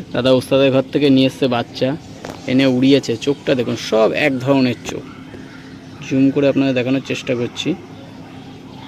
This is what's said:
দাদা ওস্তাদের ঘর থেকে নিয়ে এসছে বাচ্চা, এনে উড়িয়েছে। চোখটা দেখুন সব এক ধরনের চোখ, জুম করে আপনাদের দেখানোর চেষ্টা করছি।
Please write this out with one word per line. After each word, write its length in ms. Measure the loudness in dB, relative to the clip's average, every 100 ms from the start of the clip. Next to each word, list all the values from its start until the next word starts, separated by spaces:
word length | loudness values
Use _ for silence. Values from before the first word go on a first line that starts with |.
| 0
দাদা 180 | -2 4
ওস্তাদের 380 | 4 4 4 4
ঘর 120 | 2 0
থেকে 140 | 2 4
নিয়ে 180 | 6 4
এসছে 200 | 2 0
বাচ্চা, 420 | 0 -4 -4 -2 -2 -8 -16 -14 -12 0
এনে 180 | 2 4
উড়িয়েছে। 520 | 4 4 4 2 -4
চোখটা 340 | -2 -2 0 0
দেখুন 200 | 0 -4
সব 340 | -2 2 2
এক 220 | 2 0 0
ধরনের 360 | 2 4 4 0 -6
চোখ, 140 | -10 -10 -18 -18 -18 -18 -18 -18 -18 -18 -16 -4
জুম 140 | 2 4
করে 160 | 4 2
আপনাদের 260 | 4 2 2
দেখানোর 280 | 0 -2 -2
চেষ্টা 260 | -8 -4 -2
করছি। 340 | -4 -4 -6 -6 -8 -18 -18 -18 -18 -16 -18 -18 -18 -16